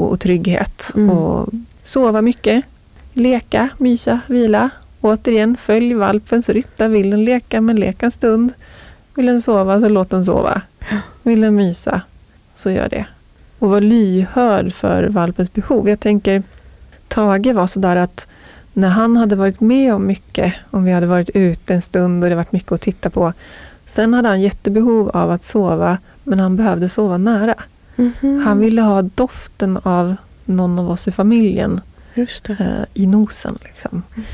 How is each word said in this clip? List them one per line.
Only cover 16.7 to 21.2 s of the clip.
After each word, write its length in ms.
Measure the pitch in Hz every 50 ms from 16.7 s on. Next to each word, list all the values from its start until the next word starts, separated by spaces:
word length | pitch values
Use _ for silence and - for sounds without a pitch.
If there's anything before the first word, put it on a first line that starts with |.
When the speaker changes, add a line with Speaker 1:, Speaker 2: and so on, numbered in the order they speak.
| - - - - - - - -
Speaker 1:
Tage 440 | - 226 214 202 196 196 214 262 240
var 120 | 202 180
sådär 300 | 185 - 196 190 180 180
att 300 | 180 180 180 - - - - - - - - - - - -
när 160 | - 196 190 185
han 280 | 185 220 226 233 233
hade 200 | 233 226 208 208
varit 240 | 196 196 196 190 -
med 340 | 220 220 254 269 269 254 214
om 120 | 196 196
mycket, 480 | 196 196 - - - - - 175 180 - - - -
om 140 | - 196 185
vi 80 | 185
hade 140 | 180 175 175
varit 240 | 175 180 175